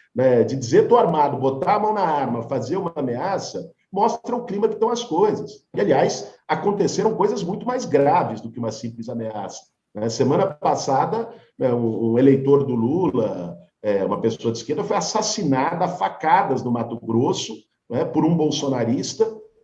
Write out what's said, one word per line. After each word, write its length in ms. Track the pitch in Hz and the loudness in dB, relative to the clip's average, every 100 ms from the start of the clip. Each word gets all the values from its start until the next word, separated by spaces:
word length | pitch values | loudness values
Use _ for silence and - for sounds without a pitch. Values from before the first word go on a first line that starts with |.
| _ | _
né, 300 | 117 127 123 | 0 4 4
de 140 | 110 135 | 2 0
dizer, 320 | 113 170 - | 0 2 6
"Tô 80 | 233 | 4
armado", 400 | 170 156 147 - | 4 2 2 2
botar 380 | 131 135 180 208 | -2 -2 0 0
a 40 | |
mão 140 | 214 | 2
na 80 | 214 | 0
arma, 420 | 175 151 131 120 | 0 0 -2 -4
fazer 320 | 117 135 113 180 | -4 -4 -4 -4
uma 160 | 175 | -4
ameaça, 760 | 156 131 120 165 95 - - 170 _ _ | -4 -4 -4 -4 -4 -6 -10 -12 _ _
mostra 440 | 185 226 - - 240 | 0 0 0 -6 -6
o 80 | |
clima 240 | - 196 220 | -4 0 0
que 60 | |
estão 160 | - 226 | 0 -2
as 140 | 240 | -2
coisas. 640 | - 160 208 - - - _ | -2 0 2 0 -6 -14 _
E, 60 | - | -2
aliás, 560 | 104 139 170 - - - - | 2 4 2 0 -10 -14 -6
aconteceram 680 | 156 202 196 185 - 214 - | -2 -2 0 0 0 0 2
coisas 280 | 214 - | 0 0
muito 220 | 170 202 240 | -4 -6 -4
mais 200 | 262 - | -4 0
graves 560 | 143 139 135 - 110 | 2 4 4 0 -6
do 100 | 117 | -10
que 80 | 127 | -8
uma 120 | 113 | -6
simples 360 | 107 117 113 113 | -6 -10 -10 -10
ameaça, 540 | 120 113 107 95 - - _ _ 101 | -8 -8 -8 -10 -12 -20 _ _ -6
né? 140 | 113 | -4
Semana 380 | 117 127 165 190 | 0 2 2 0
passada, 840 | - 170 139 - 135 165 220 226 - - - | 0 -2 0 0 0 0 -2 -6 -10 -18 -4
né, 160 | 131 | 0
um, 380 | 120 117 110 113 | 0 0 0 2
um 80 | 117 | 6
eleitor 460 | 135 135 139 139 131 | 6 6 6 4 4
do 100 | 120 | 0
Lula, 840 | 117 165 175 131 104 92 87 - - _ | 0 0 0 0 -2 -4 -10 -12 -20 _
é, 220 | 107 98 | -2 0
uma 160 | 95 101 | 0 0
pessoa 320 | 113 113 117 | -2 -2 -4
de 60 | 113 | -4
esquerda, 260 | - 147 | -4 -4
foi 140 | - 139 | -2 -2
assassinada 880 | - 214 214 - 165 131 143 170 175 | -2 -2 -2 -2 0 2 0 0 -2
a 20 | |
facadas 720 | - 190 - 156 180 147 123 | -2 -4 -2 2 4 4 0
no 100 | 120 | -2
Mato 280 | 120 113 120 | -2 -2 -6
Grosso, 540 | 113 113 147 185 - - _ _ - | -2 2 2 0 -6 -12 _ _ -8
né, 140 | 120 | -4
por 220 | 165 156 160 | -2 2 2
um 100 | 175 | 4
bolsonarista 920 | 151 127 139 127 113 135 - - 220 - - _ | 2 0 -2 -2 0 -2 -2 -2 -2 -2 -18 _